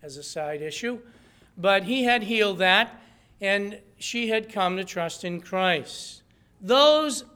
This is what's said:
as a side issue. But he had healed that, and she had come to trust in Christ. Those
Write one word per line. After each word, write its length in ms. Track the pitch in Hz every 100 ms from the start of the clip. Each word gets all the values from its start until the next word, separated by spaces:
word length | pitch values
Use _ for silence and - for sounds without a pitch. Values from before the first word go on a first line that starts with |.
as 140 | 151 135
a 60 |
side 400 | 143 165 151 151
issue. 380 | 156 147 233 240 - - _ _ _ -
But 260 | 180 196
he 200 | 185 262
had 180 | 247 240
healed 360 | 208 226 208 175
that, 400 | 185 196 233 - - _ _ _
and 360 | 196 202 202 208 - _
she 300 | - 233 226
had 220 | 220 220
come 280 | 202 185 185
to 60 |
trust 380 | 185 180 165 -
in 180 | 180 175
Christ. 840 | 175 190 185 160 120 - - - _ _ _ _
Those 640 | 190 262 294 302 302 226 -